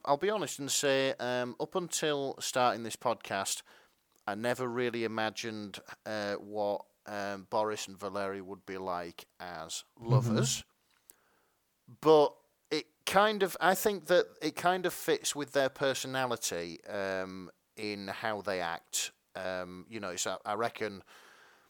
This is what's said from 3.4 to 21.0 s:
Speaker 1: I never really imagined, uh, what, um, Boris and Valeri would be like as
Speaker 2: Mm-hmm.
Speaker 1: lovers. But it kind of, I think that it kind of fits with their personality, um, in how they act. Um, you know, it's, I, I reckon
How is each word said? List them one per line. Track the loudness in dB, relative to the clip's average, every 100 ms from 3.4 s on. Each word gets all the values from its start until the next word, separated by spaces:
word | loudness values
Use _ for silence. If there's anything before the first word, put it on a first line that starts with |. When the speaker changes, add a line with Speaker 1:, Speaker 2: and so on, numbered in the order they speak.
| -2 -4 -8 -20 _ _ _ _ -6
Speaker 1:
I |
never | -2 0 0 -2
really | 0 0 0
imagined, | -2 0 -2 -2 -8 -6 -8 -12 -16 -14
uh, | -6 -4 -2
what, | -4 -4 -2 0 0 -4 _ -10
um, | -6 -4 -6 -2
Boris | 0 2 0 -6
and | -6
Valeri | -4 -2 -2 -4
would | -8 -12 -8
be | -6
like | -4 -4 -6 -12 -20 -14
as | -10 -10 -8 -10 -12 -10
Speaker 2:
Mm-hmm. | 2
Speaker 1:
lovers. | 4 4 0 0 -2 -6 _ _ _ _ -20 _ _ _ _ _ _ -20 2
But | 8 10 8 2 _ _ -6
it | -4 -6 _ 2
kind | 4 4 4
of, | 0 4
I | 4
think | 4 2 0 4
that | 4 4 -2
it | -4 0
kind | 2 2 0
of |
fits | -2 0 2 0 -4
with | 0
their | 2 2
personality, | 2 0 0 -2 -2 0 0 -2 -4 -6 -8 -8
um, | -4 -2 -2 -4 -8 -14 -18 _ -8
in | -6 -6 -6
how | -6 -4 -2
they | -2 -2
act. | -2 -4 -6 -4 -4 _ _ -8
Um, | -6 -6 -8 -12 -12
you | -8
know, | -6
it's, | -4 -4
I, | -4
I | -4
reckon | -2 -2 -2 -6 -6